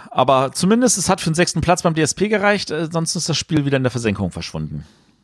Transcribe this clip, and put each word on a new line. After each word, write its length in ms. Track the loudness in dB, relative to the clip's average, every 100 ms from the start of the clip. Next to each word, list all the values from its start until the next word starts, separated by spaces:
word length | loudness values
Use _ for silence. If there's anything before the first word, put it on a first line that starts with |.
| -4
aber 420 | 2 4 4 2
zumindest, 460 | 0 2 4 4 2
es 100 | 0
hat 120 | 0
für 100 | 0
den 40 |
sechsten 260 | 0 0 0
Platz 200 | 0 2
beim 120 | 2
D 80 | 0
S 100 | 0
P 160 | 0 0
gereicht, 420 | 2 2 0 -2
äh, 180 | -4 -2
sonst 240 | -4 -4
ist 140 | -4 -2
das 80 | -4
Spiel 260 | 0 0
wieder 120 | 2 2
in 80 |
der 60 | 0
Versenkung 420 | 0 -2 -2 -4
verschwunden. 520 | -6 -10 -8 -8 -10 -12 _ _ _